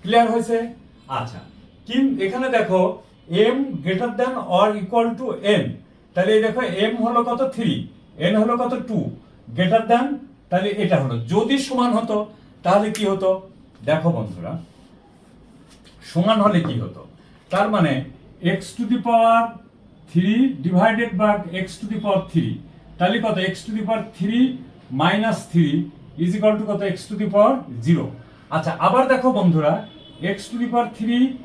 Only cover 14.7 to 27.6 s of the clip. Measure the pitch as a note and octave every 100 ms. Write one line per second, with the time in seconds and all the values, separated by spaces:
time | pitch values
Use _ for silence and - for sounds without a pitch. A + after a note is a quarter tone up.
14.7 | - - - _ _ _ - - - -
15.7 | - - - - E3 F#3+ A3 G3+ F3+ D#3+
16.7 | A#2+ - - - - - - _ F#3+ G#3
17.7 | G#3 D#3 C3 - - - - F3+ G3 -
18.7 | - A3 B3 A#3+ A3+ A3+ A#3 A#3 - -
19.7 | _ - - - E3+ F#3+ A3+ C4 - E3+
20.7 | F3+ A3 A3 A#3 F#3 G#3+ G3 E3+ F3+ F#3
21.7 | - G3+ G#3+ G#3 F#3+ - E3 A2+ - -
22.7 | - - - F3+ A3 A3 F3+ F#3+ F#3 -
23.7 | G#3+ G3+ A3 - - G3 A#3+ C4 - -
24.7 | - - C3 E3 G#3 A3+ E3 - E3+ D3+
25.7 | D#3+ - - - - F3 G#3 G#3+ G#3+ G#3
26.7 | G3+ G3+ F3 - G#3 G#3 G3+ A3 C4+